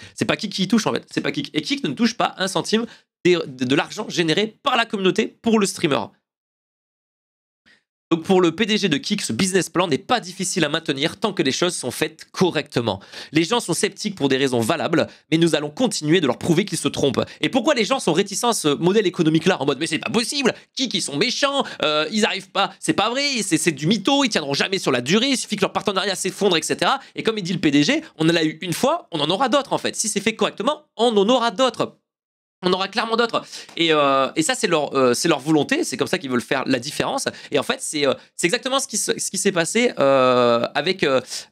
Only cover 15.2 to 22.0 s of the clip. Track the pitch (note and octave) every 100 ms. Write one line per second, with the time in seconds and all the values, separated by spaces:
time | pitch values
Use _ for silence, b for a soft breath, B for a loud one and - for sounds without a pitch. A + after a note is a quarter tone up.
15.2 | B D#3+ E3+ D#3 D3 D3 B3 - D3+ F3
16.2 | C#3+ A#2 - D3+ G#3 - C#3+ - C#3+ A2
17.2 | A2 B D3+ C4+ D#4 C4 G3 C4 - D#3
18.2 | G3+ F#3+ A#3+ A3 D3+ C3+ E3 G#3 F#3+ -
19.2 | D#3+ D#3+ F3+ E3+ C#3 C3+ D#3+ D#3 - E3
20.2 | A3+ C#4+ B3 - B - B3+ F3 - C#3+
21.2 | A#3+ - C#4 C#4 - B D3 D3+